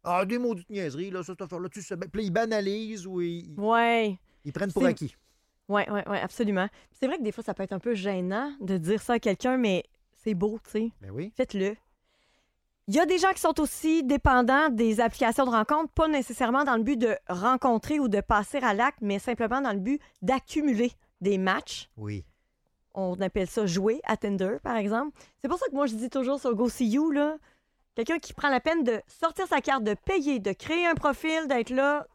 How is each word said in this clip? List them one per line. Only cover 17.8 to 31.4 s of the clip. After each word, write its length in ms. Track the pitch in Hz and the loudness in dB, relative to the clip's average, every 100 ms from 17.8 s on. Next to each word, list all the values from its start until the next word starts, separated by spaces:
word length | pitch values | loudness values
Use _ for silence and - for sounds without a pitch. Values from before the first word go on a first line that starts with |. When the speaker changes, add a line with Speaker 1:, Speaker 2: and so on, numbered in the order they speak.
| - 302 | 0 0
Speaker 2:
ou 80 | 262 | 2
de 140 | 202 | 0
passer 360 | - 214 214 285 | 2 2 2 0
à 160 | 254 | 0
l'acte, 240 | 202 254 - | 2 0 0
mais 180 | 208 196 | -2 -2
simplement 420 | - 233 226 254 | -2 -2 0 0
dans 100 | 262 | -2
le 80 | 202 | -2
but 220 | 190 285 - _ | -2 -4 -4 _
d'accumuler 680 | 180 262 - 311 294 214 240 - _ _ | -2 -2 -2 -2 0 2 0 -2 _ _
des 160 | 185 190 | 0 0
matchs. 520 | 185 196 - - - - | 2 -2 -4 -14 -14 -12
Speaker 1:
Oui. 300 | 107 104 - _ _ _ _ _ _ - | -10 -10 -12 _ _ _ _ _ _ -6
Speaker 2:
On 180 | 185 180 | -4 -2
appelle 260 | 190 214 185 | -2 -2 -2
ça 200 | - 202 | 0 0
jouer 340 | 175 196 262 | 2 0 0
à 140 | - 220 | -2 -2
Tinder, 400 | 208 196 190 226 | -2 -2 -2 -2
par 120 | - 233 | -4 -2
exemple. 400 | 202 226 294 - - _ | 0 -2 -4 -10 -20 _
C'est 60 | 254 | -4
pour 120 | 349 | -2
ça 80 | 523 | -2
que 80 | 269 | 0
moi, 100 | 285 | -2
je 80 | 220 | -2
dis 140 | 247 | -4
toujours 300 | 269 247 277 | -2 -2 -2
sur 140 | 262 214 | 0 2
Go 120 | 240 | 0
See 220 | - 240 | 2 0
You, 220 | 254 320 | 2 2
là, 260 | 285 294 311 _ _ _ _ _ - | 2 0 -2 _ _ _ _ _ -6
quelqu'un 240 | 233 330 | -2 -2
qui 140 | - | -4
prend 160 | - 294 | -2 0
la 100 | 254 | 2
peine 240 | 311 330 | 2 0
de 160 | 247 214 - | 0 -2 -8
sortir 400 | - 330 320 370 | -4 -2 -2 0
sa 140 | 294 | 0
carte, 220 | - 269 214 | 2 0 0
de 80 | |
payer, 460 | 202 - 381 285 262 | -2 0 0 0 -2
de 120 | 196 | -2
créer 340 | 190 - 330 349 | -6 -4 0 2
un 80 | 311 | 2
profil, 520 | 302 269 320 320 | 0 0 -2 -2